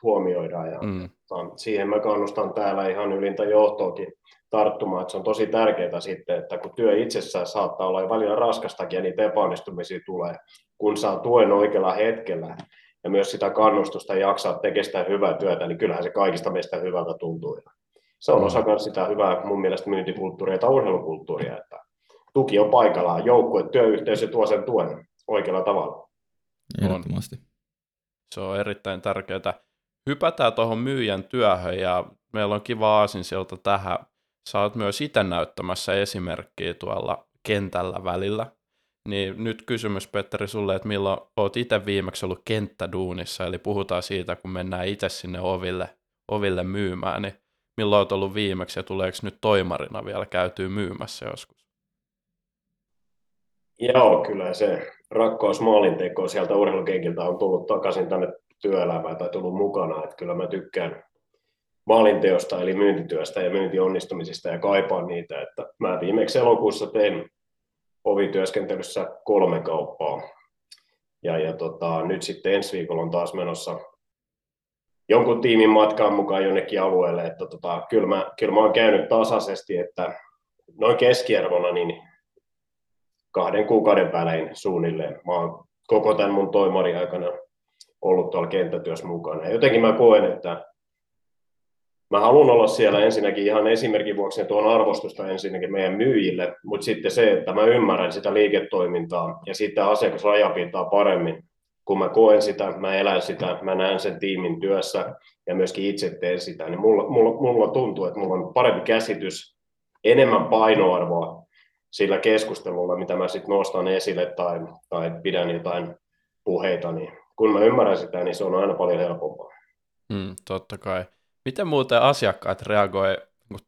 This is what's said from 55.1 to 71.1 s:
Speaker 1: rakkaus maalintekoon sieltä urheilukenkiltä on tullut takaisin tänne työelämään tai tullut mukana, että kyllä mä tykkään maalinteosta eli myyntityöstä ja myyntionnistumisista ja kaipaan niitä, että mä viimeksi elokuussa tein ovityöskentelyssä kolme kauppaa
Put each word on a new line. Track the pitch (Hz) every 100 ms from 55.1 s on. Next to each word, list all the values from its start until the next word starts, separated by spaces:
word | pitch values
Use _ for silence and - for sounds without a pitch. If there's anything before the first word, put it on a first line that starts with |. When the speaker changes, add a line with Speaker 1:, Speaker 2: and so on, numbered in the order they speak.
Speaker 1:
rakkaus | 110 113 113 107 92
maalintekoon | 110 107 95 82 90 - 92
sieltä | 104 90 101
urheilukenkiltä | 98 95 90 92 85 85
on | 87 90
tullut | 98 90 87
takaisin | 101 98 92 87
tänne | 92 90 - _ _
työelämään | 101 92 87 82 80 80
tai | 87
tullut | 95 90 95
mukana, | 101 98 82 78
että | 76 -
kyllä | 87
mä | 87 87
tykkään | 95 - 92 90 - _ _ _ _ _ _ _ _ -
maalinteosta | 113 107 92 95 87 - 95
eli | 90
myyntityöstä | 95 101 85 82 80 78 101
ja | 90
myyntionnistumisista | 98 92 95 92 95 - 90 85 - 87
ja | 85
kaipaan | 101 98 - 95 87
niitä, | 85 82 71
että | - - - -
mä | 101 90
viimeksi | 87 110 - 135
elokuussa | 120 117 110 - 107
tein | 110 104 82 - _ _ _ _ _ _ _
ovityöskentelyssä | 107 98 98 98 95 104 95 92 - 104 92 -
kolme | - 101 87 82
kauppaa | 82 80 - - 78 69 - - _ _ _ - _ _ _